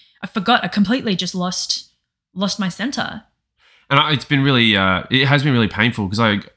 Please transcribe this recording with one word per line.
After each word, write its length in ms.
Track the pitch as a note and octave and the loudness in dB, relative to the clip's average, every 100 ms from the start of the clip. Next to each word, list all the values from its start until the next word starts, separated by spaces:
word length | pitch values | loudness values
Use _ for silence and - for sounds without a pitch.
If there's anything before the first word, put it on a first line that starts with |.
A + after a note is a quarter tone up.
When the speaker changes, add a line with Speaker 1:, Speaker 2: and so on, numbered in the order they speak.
| _ _ | _ _
Speaker 1:
I 60 | - | -10
forgot. 360 | A3+ F3+ A#3+ | -4 0 0
I 40 | F3 | 0
completely 480 | - G3 C4 A#3+ F3+ | 0 0 0 -2 -4
just 180 | F3+ F#3 | -4 -4
lost, 540 | F3+ - - - - _ _ _ _ | -4 -2 -4 -6 -8 _ _ _ _
lost 260 | F3+ G3 - | -6 -4 -2
my 100 | F#3 | -4
center. 540 | - A3+ - - A3 - _ _ _ _ _ - | -4 -6 -6 -8 -10 -18 _ _ _ _ _ -2
Speaker 2:
And 100 | C#3 | 0
I, 120 | D3+ | 2
it's 140 | D3+ - | 0 0
been 180 | C#3+ | 0
really, 320 | C#3 B2+ A#2 G2+ | 2 4 4 4
uh, 280 | F#2+ F#2 - | 2 0 0
it 140 | C3 C3+ | 0 2
has 160 | C#3+ | 2
been 100 | C#3+ | 2
really 140 | B2 G#2+ | 2 2
painful 400 | - A#2 A2+ G2 | 0 0 0 -2
'cause 100 | G#2 | 0
I, 180 | A2+ G2+ - | 0 0 -4